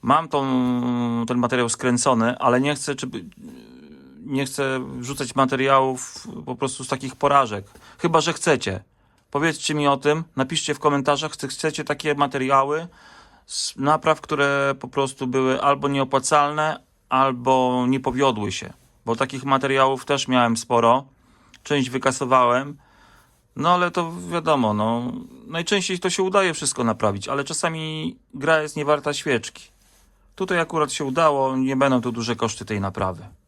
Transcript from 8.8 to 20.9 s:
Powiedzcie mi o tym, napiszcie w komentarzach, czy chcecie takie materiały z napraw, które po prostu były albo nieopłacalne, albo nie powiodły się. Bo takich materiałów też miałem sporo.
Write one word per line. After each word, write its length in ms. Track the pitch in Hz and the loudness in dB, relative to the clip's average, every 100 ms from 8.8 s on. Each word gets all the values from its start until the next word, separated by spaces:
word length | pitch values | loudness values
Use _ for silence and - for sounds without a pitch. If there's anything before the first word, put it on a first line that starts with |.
| - _ _ _ _ | -10 _ _ _ _
Powiedzcie 440 | 143 160 156 - 151 | 0 0 0 -2 0
mi 120 | 143 | 2
o 100 | 139 | 2
tym, 260 | 143 156 165 - | 2 0 -2 -4
napiszcie 380 | 131 160 - | -2 -2 -4
w 60 | 143 | 0
komentarzach, 580 | 151 143 139 143 156 - | 0 2 2 0 -2 -6
czy 100 | 135 | -10
chcecie 360 | - 165 151 | -4 -4 -4
takie 320 | 143 147 151 143 | -6 -4 -2 0
materiały 720 | 139 135 131 135 139 151 175 - - - - _ _ | 0 0 2 2 2 -2 -6 -16 -20 -20 -20 _ _
z 300 | - - - | -8 -8 -2
napraw, 460 | 139 151 160 151 | 0 2 2 0
które 540 | - 147 143 139 139 135 | -2 0 0 2 0 -2
po 80 | 127 | -6
prostu 400 | 139 135 135 127 | -4 -4 -4 -4
były 340 | 131 131 131 | 0 0 2
albo 260 | 143 143 143 | 2 2 0
nieopłacalne, 960 | 139 135 135 135 151 143 151 156 147 _ _ _ | -2 0 0 2 2 2 0 -2 -2 _ _ _
albo 760 | 131 135 123 123 131 127 127 123 | 2 2 2 2 4 4 2 0
nie 120 | 135 | 0
powiodły 520 | 135 127 139 123 101 | -2 0 0 0 -4
się. 220 | 95 - - _ _ - | -6 -12 -18 _ _ -6
Bo 100 | 117 | -2
takich 300 | 131 135 135 | -2 -4 0
materiałów 600 | 135 135 135 135 135 - | 0 2 2 2 2 -2
też 220 | 143 135 | -2 2
miałem 300 | 127 120 113 | 2 4 0
sporo. 480 | - 120 117 | 2 4 6